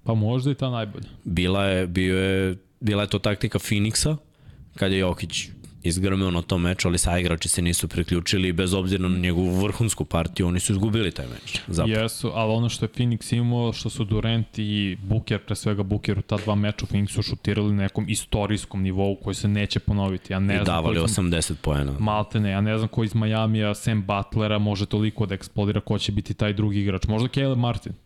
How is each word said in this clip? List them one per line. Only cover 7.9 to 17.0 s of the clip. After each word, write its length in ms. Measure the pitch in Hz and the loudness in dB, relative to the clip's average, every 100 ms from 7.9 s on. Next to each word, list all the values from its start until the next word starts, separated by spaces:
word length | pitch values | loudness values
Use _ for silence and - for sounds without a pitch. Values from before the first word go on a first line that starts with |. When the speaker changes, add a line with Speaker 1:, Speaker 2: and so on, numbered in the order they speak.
| - 87 87 85 98 92 | -2 0 0 0 2 2
Speaker 2:
bez 220 | 85 92 | 2 0
obzira 340 | 95 92 95 90 | 0 2 2 2
na 80 | 92 | 2
njegovu 320 | 90 85 92 92 | 2 2 2 2
vrhunsku 480 | 101 - 113 - - | 0 0 -2 0 -2
partiju, 420 | 85 82 - 90 | 0 0 0 2
oni 120 | 90 | 2
su 120 | - | 0
izgubili 380 | 98 110 110 87 | 0 2 0 -2
taj 160 | - 64 | -4 -12
meč, 320 | 58 - - - | -12 -8 -8 -4
zapravo. 340 | 85 110 110 | 0 2 2
Speaker 1:
Jesu, 300 | 113 - 120 | 0 -2 -4
ali 180 | 113 110 | 0 2
ono 180 | 113 117 | 2 0
što 160 | - 110 | 0 -4
je 40 | |
Phoenix 440 | - 123 113 - | 0 0 0 0
imao, 400 | 117 120 120 120 | 0 2 2 0
što 160 | 113 120 | -2 -6
su 140 | - | -4
Durant 440 | 104 107 113 113 107 - | 0 0 2 0 -2 -4
i 420 | 104 104 101 90 | -2 0 -2 -4
Booker, 380 | 98 110 - 104 | -2 -2 0 -4
pre 160 | - 101 | -2 -4
svega 280 | - 104 | -2 -2
Booker, 360 | 98 104 - 101 | 0 0 0 -2
u 20 | |
ta 160 | - 104 | -2 -2
dva 180 | 101 104 | 0 0
meča 300 | 104 - - | 0 -2 -2
u 20 | |
Phoenixu 340 | 101 | 0